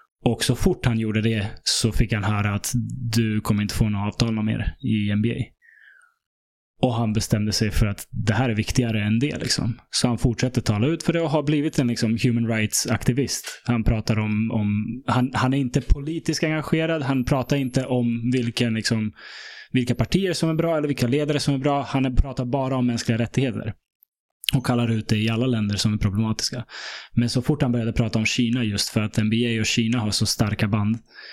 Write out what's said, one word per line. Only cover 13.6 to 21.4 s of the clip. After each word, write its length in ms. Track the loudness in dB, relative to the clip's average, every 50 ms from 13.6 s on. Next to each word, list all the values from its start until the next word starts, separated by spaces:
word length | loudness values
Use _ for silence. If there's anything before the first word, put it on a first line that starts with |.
| -4
Han 200 | -2 0 0 2
pratar 340 | 0 0 0 0 0 0 0
om... 320 | 0 0 0 0 0 0
om 520 | 0 0 0 0 0 0 -2 -4 -6 -6 -4
han, 240 | 0 0 2 0 0 0
han 200 | 0 0 2 2
är 40 | 0
inte 220 | -2 0 -2 -2
politiskt 640 | 2 2 0 0 0 -4 -6 -4 -2 -2 -2 0 0
engagerad. 580 | 0 0 -2 -2 0 0 0 2 0 0 0
Han 220 | 0 0 0 0 2
pratar 320 | 2 0 0 2 0 0
inte 300 | 0 0 0 0 -2 0
om 440 | 0 0 0 2 0 0 0 0 0 0
vilken, 400 | 0 0 0 0 0 0 0 0
liksom, 380 | -2 0 0 -2 0 -2 -4 -6 -10 -16 -20 -18 -18 -18 -18 -18 -20 -8 -2
vilka 220 | 0 0 0 0 0
partier 380 | -2 0 0 2 2 2 0
som 180 | 0 0 0 0
är 40 | 2
bra 220 | 2 0 0 0 0
eller 100 | 0 0
vilka 180 | 0 0 0
ledare 340 | 0 2 0 0 0 0 0